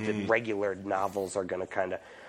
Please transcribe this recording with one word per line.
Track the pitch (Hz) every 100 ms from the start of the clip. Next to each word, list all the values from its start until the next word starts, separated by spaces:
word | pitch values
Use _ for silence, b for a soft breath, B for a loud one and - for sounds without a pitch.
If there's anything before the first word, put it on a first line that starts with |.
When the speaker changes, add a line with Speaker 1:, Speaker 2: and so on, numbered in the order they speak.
Speaker 1:
the | 110
Speaker 2:
Mm. | 107 101
Speaker 1:
regular | 113 117 104 101
novels | 95 98 95 98 98 95 101
are |
gonna | 90 92 92
kinda | - 92 92 B B